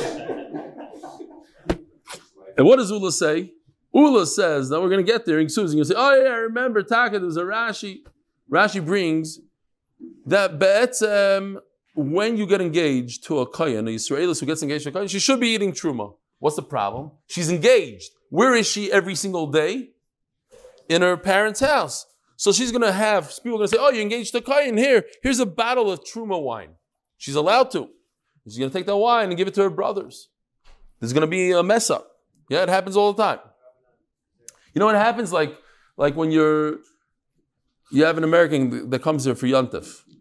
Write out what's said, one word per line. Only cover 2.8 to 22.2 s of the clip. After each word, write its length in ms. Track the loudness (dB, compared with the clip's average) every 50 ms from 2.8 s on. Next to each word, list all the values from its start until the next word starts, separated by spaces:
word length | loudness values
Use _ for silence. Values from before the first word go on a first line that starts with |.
| 4 0
Ula 220 | -4 -4 -4 -4
say? 400 | -2 0 0 0 0 -2 -4 -8 -14 _ _ _ _ _ _ _ 4
Ula 320 | 6 6 6 6 4 2
says, 440 | 2 0 0 0 0 2 0 0 0
now 100 | -2 0
we're 80 | 0 2
gonna 140 | 2 2
get 240 | 2 2 0 0 0
there 120 | 0 2 2
in 80 | 0
Ksubas, 200 | 0 0 -2 -2
and 80 | 0 0
you'll 100 | 0 0
say, 100 | 0 0
"Oh 200 | 2 4 4 4
yeah, 160 | 4 4 2
I 60 | 0
remember, 460 | -2 -4 -4 -4 -4 -2 -2 -2 -2
Taka, 360 | -2 0 0 0 0 0 -2 -4
there's 180 | -4 -4 -4
a 60 | -4
Rashi." 560 | -4 -4 -4 -4 -4 -6 -6 -8 -10 -12 -14 -14 -20 -20 _ _ _ _ _ _ _ -2
Rashi 340 | 2 2 2 2 0 -2 -2
brings 560 | -2 0 0 0 0 0 0 -2 -4 -10 -16 -20 _ _ _ _ _ _ _ _ _ _ -20 -20 -20 -20 _ -2
that 340 | 2 2 4 4 2 0 2
Be'etzem, 1000 | 2 4 4 4 2 0 0 0 0 0 2 2 4 2 2 0 -2 -6 -10 -14 -16 _ _ _ _ _ -6
when 440 | -4 -4 -2 0 0 0 0 0 -2
you 80 | 0
get 160 | 0 0 0
engaged 640 | 0 0 0 0 2 2 0 -2 -4 -6 -10 -12 -6
to 160 | -4 -2 -2
a 60 | -2
Kohen, 400 | -4 -4 -4 -2 -2 -2 -2 -4
a 40 | -4
Yisraelis 500 | -6 -6 -6 -4 -4 -2 -2 -2 -2 -2
who 60 | -4
gets 160 | -6 -4 -4
engaged 220 | -4 -6 -6 -6 -6
to 40 | -8
a 20 |
Kohen, 160 | -6 -6 -6 -6
she 100 | -4 -2
should 200 | 0 0 0 2
be 100 | 0 0
eating 240 | 0 0 -2 -4
Truma. 420 | -4 -4 -6 -6 -6 -6 -8 -10 -14 _ _ _ _ -4
What's 180 | -4 -4 -2
the 60 | -4
problem? 480 | -8 -6 -4 -4 -4 -4 -6 -8 -12 -14 -18 _ _
She's 240 | -12 -8 -4 -2 -2
engaged. 600 | -2 2 4 4 4 4 2 -2 -8 -18 -20 -20 _ _ _ -4
Where 240 | 0 2 4 4 4
is 120 | 2 2
she 240 | 0 -4 -4 -2 2
every 240 | 2 2 2 0 -4
single 320 | -6 -6 -4 -4 -4 -4 -2
day? 420 | 0 0 0 0 -2 -6 -8 -12 _ _ _ _ _ _ _ _ _ _ _ _ _ -20 -20 -20 -20 _ _ 0
In 140 | 2 2
her 160 | 4 2 2 0
parents' 420 | 0 2 2 4 2 0 0 0
house. 460 | 0 2 2 0 0 -2 -6 -12 -14 _ _ _